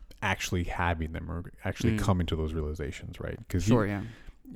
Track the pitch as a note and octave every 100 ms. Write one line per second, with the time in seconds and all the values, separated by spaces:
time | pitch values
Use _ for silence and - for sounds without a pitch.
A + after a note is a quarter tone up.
0 | - - G2+ F#2+ - F2+ E2+ - F2 E2
1 | D#2+ E2 D#2+ E2 G2+ - F#2+ - A#2+ G#2+
2 | G#2 F2+ E2+ D#2+ D#2 D#2+ D2+ D#2 C#2+ -
3 | - - - - - F2+ F#2+ A#2+ G2+ G2+
4 | A#2 - - - -